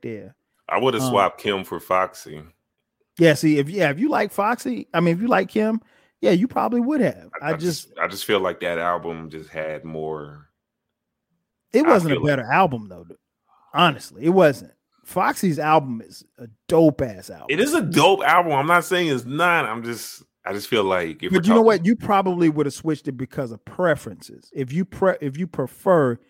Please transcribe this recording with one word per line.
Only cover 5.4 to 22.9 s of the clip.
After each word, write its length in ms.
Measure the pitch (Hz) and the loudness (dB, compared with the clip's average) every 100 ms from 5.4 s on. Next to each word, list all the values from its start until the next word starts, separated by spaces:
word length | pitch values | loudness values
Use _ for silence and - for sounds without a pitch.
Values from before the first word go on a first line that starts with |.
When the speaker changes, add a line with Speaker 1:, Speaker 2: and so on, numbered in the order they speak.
| 190 | 0
Speaker 1:
Kim, 320 | 214 214 226 - _ _ _ | -2 0 -2 -8 _ _ _
yeah, 100 | 208 | 2
you 160 | 180 247 | 2 2
probably 340 | - 220 240 | -2 -2 0
would 200 | 240 302 | 0 0
have. 280 | 175 95 85 - | -2 -4 -14 -10
Speaker 2:
I, 60 | 147 | -6
Speaker 1:
I 20 | |
Speaker 2:
I 40 | |
just, 340 | 151 175 151 - | -4 -4 -6 -10
Speaker 1:
just 120 | - | -8
Speaker 2:
I 80 | 87 | -6
just 180 | 98 - | -6 -2
feel 140 | 101 | 0
like 200 | 92 85 | 0 -4
that 160 | 90 85 | -4 -2
album 500 | 87 87 85 82 80 | -2 -2 -4 -10 -12
just 200 | 78 78 | -16 -12
had 360 | 80 78 76 80 | -10 -8 -10 -10
more. 640 | 78 78 78 73 73 73 _ _ _ _ _ _ _ _ _ _ _ _ | -8 -8 -10 -12 -20 _ _ _ _ _ _ _ _ _ _ _ _ _
Speaker 1:
It 140 | 233 330 | 2 4
Speaker 2:
I 40 | |
Speaker 1:
wasn't 240 | 220 165 | 4 2
a 20 | - | 0
Speaker 2:
feel 80 | |
like 80 | 147 | 0
Speaker 1:
better 200 | 135 117 | 0 2
album, 360 | 160 185 120 104 | 2 2 -2 -10
though. 160 | 90 85 - _ _ _ _ _ | -18 -20 -20 _ _ _ _ _
Honestly, 500 | 147 175 135 - 92 151 | 2 2 0 -10 -6 0
it 40 | |
wasn't. 420 | 185 156 131 80 _ _ _ - | 4 4 2 -8 _ _ _ -10
Foxy's 540 | 180 226 285 190 147 | -4 -2 0 -2 0
album 420 | 151 156 135 113 | 2 2 2 -6
is 240 | 87 - - - | -12 -20 -20 -20
a 80 | 120 _ - | -20 _ 0
dope 340 | 165 156 139 | 6 6 4
ass 280 | 127 92 - | -4 -8 -16
album. 180 | 87 - | -10 -4
Speaker 2:
It 100 | 160 | 0
is 140 | 285 | 0
a 80 | 320 | 0
dope 400 | 180 165 170 196 | 0 2 2 2
album. 300 | 147 170 170 | 4 4 2
I'm 120 | 135 151 | 0 2
not 200 | 175 165 | 2 2
saying 240 | 180 165 | 0 0
it's 140 | 131 123 | -2 -4
not. 400 | 147 175 165 117 | -2 2 2 -2
I'm 180 | 117 | -6
just, 400 | 117 113 - - _ _ - | -8 -10 -12 -18 _ _ -10
I 60 | |
just 140 | 101 - | -8 -2
feel 160 | 113 | 0
like 380 | 95 92 82 78 | 2 0 -2 -6
if 100 | 185 | 0
Speaker 1:
But 120 | 185 | 2
Speaker 2:
we're 40 | 180 | 4
Speaker 1:
you 20 | |
know 60 | 226 | 6
Speaker 2:
talking 100 | 220 | 6
Speaker 1:
what? 200 | 190 170 | 4 2
You 100 | 233 | 0
probably 540 | - 196 190 175 165 | 0 0 2 2 2
would 160 | 151 143 | 2 -2
have 80 | |
switched 340 | - 160 | -4 -4